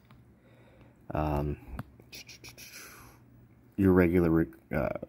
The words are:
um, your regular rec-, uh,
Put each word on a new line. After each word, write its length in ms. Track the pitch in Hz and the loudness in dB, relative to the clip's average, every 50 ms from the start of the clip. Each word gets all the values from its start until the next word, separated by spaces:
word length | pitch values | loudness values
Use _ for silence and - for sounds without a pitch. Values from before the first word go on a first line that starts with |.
| _ _ - - - _ _ _ _ _ _ _ - - _ - - - _ _ _ - - | _ _ -20 -20 -20 _ _ _ _ _ _ _ -20 -20 _ -20 -20 -20 _ _ _ -8 -6
um, 440 | - 76 76 73 73 73 76 71 - - - - - - - - - - - - - - - - - - - - - - - - - - - - - - - - - _ - - - - - _ _ _ _ _ | -4 -4 -2 -4 -4 -4 -6 -8 -10 -12 -16 -14 -14 -14 -16 -18 -20 -20 -20 -20 -20 -20 -20 -20 -20 -20 -20 -20 -20 -20 -20 -20 -20 -20 -20 -20 -20 -20 -20 -20 -20 _ -20 -20 -20 -20 -20 _ _ _ _ _
your 160 | - 98 95 90 | 0 4 4 6
regular 380 | 92 90 85 85 92 85 82 | 6 6 4 4 2 2 4
rec-, 420 | 82 82 82 - - - _ - - | 4 2 0 0 -4 -16 _ -8 -6
uh, 140 | 76 64 - - - - | -4 -4 -4 -6 -8 -12